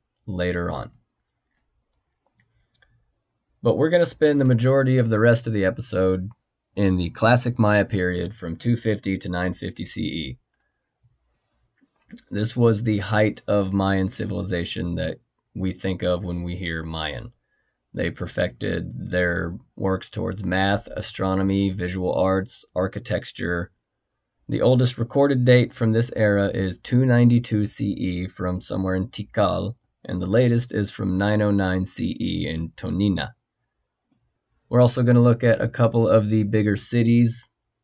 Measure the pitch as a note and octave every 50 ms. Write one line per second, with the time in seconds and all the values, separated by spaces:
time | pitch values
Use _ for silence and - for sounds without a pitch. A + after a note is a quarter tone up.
0 | _ _ _ _ _ - F#2 F2 F2 F2+ F2+ F2 F2 E2+ D#2 C2+ A#1 - - _
1 | _ _ _ _ _ _ _ _ _ _ _ _ _ _ _ _ _ _ _ _
2 | _ _ _ _ _ _ _ _ _ _ _ _ _ _ _ _ _ _ _ _
3 | _ _ _ _ _ _ _ _ _ _ _ _ - A#2+ - - C#3+ D#3+ F3 F3
4 | E3+ - - - D#3+ D3+ D3 C#3+ C3+ B2+ B2+ A2+ A#2+ C3 C3+ C#3 C3+ B2+ C3 B2+
5 | A#2 A2+ A2 G#2+ A2 A#2+ A#2 A2+ - A#2 A2 G#2 F#2+ F#2 - - - - - F#2
6 | F#2+ F#2 F#2 F#2 F#2 G#2 - _ _ _ _ _ _ _ - - G2+ F#2+ F#2 F2+
7 | F2 E2+ - - - A2+ B2 A#2+ - B2 A#2 - A2+ G#2 G#2 G#2 G2 - - F#2+
8 | F2+ F2+ F2+ F2+ F2 F2 - - F2+ E2+ E2 E2 - A#2 A#2+ A#2 - A2+ G#2+ G2+
9 | - G2+ F#2+ F2+ - F2+ F2+ F2 F2+ F2+ F2+ - - F#2 F2+ - F#2+ - - -
10 | - - - E2 D2+ C2 F2+ - _ _ _ _ _ _ _ _ _ _ _ _
11 | _ _ _ _ _ _ _ _ _ _ _ _ _ _ _ _ _ _ _ _
12 | _ - - - - - - G#2 A2 A2+ - B2 A#2+ A#2 A2 G2+ A#2+ A#2 G#2+ G2+
13 | F#2+ G2 G#2+ G#2+ G#2+ G#2+ - - - - G#2 G#2 G2 F#2+ F#2+ G2 G2 G2 G2 F#2+
14 | F#2+ G2 - - G2+ G2 G2 F#2 F#2 F#2 F#2+ F2 F2 - - F#2 F2+ F2 E2+ E2+
15 | E2 E2 - - _ _ _ _ _ _ - F2+ F#2+ F#2 F2 - - F#2+ F#2 F2+
16 | F#2+ F2+ F2+ F2+ F#2+ F2 F2 F2 F2 F2 F2 F2 F#2 E2+ E2 E2 D#2+ D#2+ D#2+ D#2+
17 | D#2 D2+ C#2+ A#1 A1 - - _ _ _ _ _ _ _ _ _ _ _ - -
18 | F2 E2+ - - F#2 F2 - G#2 F#2+ F2 - - G#2 G2+ F2+ F2+ F2 E2+ E2+ -
19 | F2+ F2+ F2+ F2+ F2+ F2 F2 F2 F2 E2+ F2 - - _ _ - G2+ F#2+ F#2+ F2+
20 | - - - - F#2 F#2 F#2 G2 G2 F2+ F#2 F#2+ G2 G2 G2+ G2+ - - - -
21 | F2+ - - - F#2 F#2+ F#2+ F#2+ F#2+ G2 G2 G2 G2 G2 F#2 G2+ F2+ F2+ F#2 F#2+
22 | F2+ F2+ - - F#2 F#2+ F#2+ F#2+ F#2+ - - - - _ - F2+ F#2+ G2 - G2+
23 | - - G2+ E2+ - - - - F#2+ F2 F2 F2 E2+ - _ _ _ _ _ _
24 | _ _ _ _ _ _ _ _ _ - A#2 A2+ - A#2 C3 B2 B2+ B2 - -
25 | A#2 - - C#3 C#3 C#3+ C#3 B2+ B2 B2+ B2 B2+ A#2 - - - A#2 A2+ A2 A2+
26 | A2+ - - - A2 G#2 G2+ G2+ G2+ G2 - - G2 F#2 F2 - - - B2+ B2
27 | C3+ B2+ A#2+ A#2+ B2 A#2+ A#2+ A#2 A#2+ - A2 G#2 G#2 G2+ - - G#2+ G#2 F#2+ -
28 | - F#2 F2+ F2 F2+ F#2 - - F#2 F2+ F2+ F2+ - - G2+ G2+ F#2+ F#2 F#2 F#2+
29 | F#2+ - - - G2+ - - A2+ G#2 F#2 F2+ F2 F#2 G2 A#2 _ _ _ _ _
30 | - - F#2 F2+ F#2 F#2 G2+ A#2 B2+ A#2+ A#2 A#2 A#2+ - - G#2 G2+ G#2 - -
31 | G#2 F#2+ F#2 F#2 G2+ G#2 G#2+ G#2+ G#2+ G#2 G2+ G2+ F#2+ F#2 F#2 F#2+ F#2+ F#2+ - -
32 | - F2+ - - - F2 F2 F2 E2 D2 D#2+ D#2+ E2 D#2+ - - - F#2 F2+ F2+
33 | G2+ G2+ F#2+ D#2+ C2+ - - _ _ _ _ _ _ _ _ _ _ _ _ _
34 | _ _ _ _ _ _ _ _ _ _ _ _ _ - A#2+ B2 B2 A#2+ - C3
35 | B2 A#2+ A#2+ A#2+ A#2+ A#2+ A#2 - - A#2 A2+ - - A#2 - - A#2+ A2+ - A#2
36 | A2+ E2 A2 A2+ G#2 G#2 A2 A2 G#2+ G2+ A2 A2 G#2 G#2+ G2+ G2+ - - - A#2+
37 | A2+ A#2 A#2 A#2+ A#2+ A#2 A#2 - - - _ _ _ _ _ _